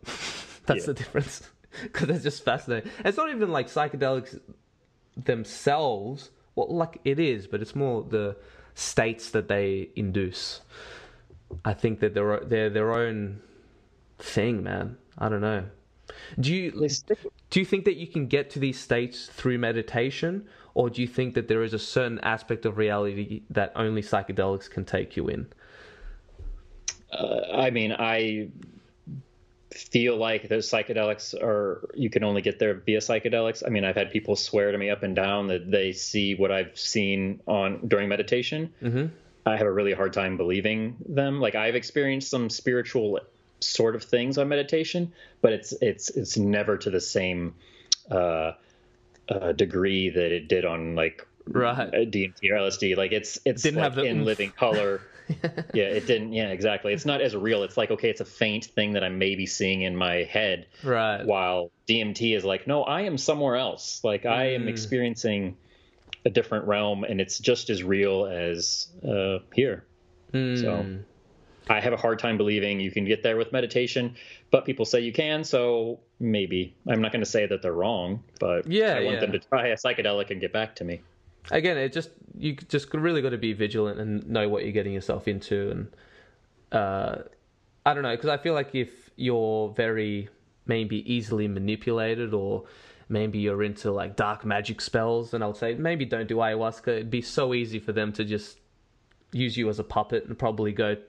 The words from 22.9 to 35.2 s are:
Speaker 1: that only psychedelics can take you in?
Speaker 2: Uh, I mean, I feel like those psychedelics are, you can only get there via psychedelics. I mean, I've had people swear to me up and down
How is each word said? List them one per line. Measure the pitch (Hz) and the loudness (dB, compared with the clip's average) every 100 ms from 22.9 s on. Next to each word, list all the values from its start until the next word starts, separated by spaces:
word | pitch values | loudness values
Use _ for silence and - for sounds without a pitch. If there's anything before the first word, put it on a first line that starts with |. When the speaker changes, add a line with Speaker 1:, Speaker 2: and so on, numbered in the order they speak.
| 104 104 101 101 107 - | 2 0 -2 -6 -8 -2
Speaker 1:
that | 104 98 | 0 0
only | - 110 110 | 0 0 0
psychedelics | 104 104 95 95 98 98 - | 0 0 0 0 2 0 -4
can | - | -8
take | 95 92 - - | -2 -2 -2 -4
you | - | -4
in? | - - - - - - - - - - - - - - - - - - | -4 -8 -14 -20 -20 -20 -16 -16 -16 -20 -12 -10 -12 -16 -14 -14 -14 -12
Speaker 2:
Uh, | - - - 87 | -6 -2 -2 0
I | 107 131 | 2 2
mean, | 117 107 | 2 0
I | - 113 113 113 107 104 - - - - _ - 135 - _ _ _ _ | 0 2 2 2 -2 -6 -12 -20 -20 -20 _ -14 -14 -14 _ _ _ _
feel | - - 120 120 113 | -16 0 2 4 2
like | 113 107 107 | 0 0 0
those | 110 104 | 0 2
psychedelics | 113 104 110 107 104 - | 0 0 0 0 0 -6
are, | - 113 104 101 - - | -2 0 2 0 -2 -6
you | - 113 | -2 0
can | - | 2
only | 107 101 | 4 2
get | 104 95 | 0 2
there | 110 | 2
via | 95 104 107 | 2 2 2
psychedelics. | - 110 117 117 113 113 - | 2 0 2 2 2 0 0
I | |
mean, | 107 | 2
I've | 98 95 | 2 2
had | 101 | 0
people | 107 - 101 | 0 0 0
swear | - 107 101 | 2 2 4
to | 101 | 2
me | 101 | 0
up | 101 | 0
and | 98 | 0
down | 95 | 0